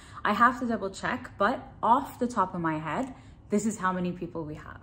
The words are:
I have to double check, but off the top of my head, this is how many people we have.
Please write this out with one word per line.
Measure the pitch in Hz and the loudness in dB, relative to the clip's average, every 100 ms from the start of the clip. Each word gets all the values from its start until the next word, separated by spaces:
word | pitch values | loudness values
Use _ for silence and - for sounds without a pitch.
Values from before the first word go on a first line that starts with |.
| - - | -18 -4
I | 196 | 0
have | 214 240 254 | 4 4 4
to | 240 | -2
double | 220 190 | -2 -4
check, | - 170 247 - - | -4 -4 -4 -6 0
but | 202 269 - - | 2 0 -6 0
off | 208 247 277 - | 4 4 4 -2
the | 247 | 0
top | 214 185 180 | 2 0 0
of | |
my | 160 156 | 0 0
head, | 156 165 269 - - - - | -2 -4 -4 -8 -18 -20 -2
this | 208 214 | 0 0
is | 202 | 0
how | 185 | 0
many | 180 180 | 0 -2
people | 175 175 165 151 | -4 -6 -8 -8
we | 156 | -10
have. | - - | -14 -16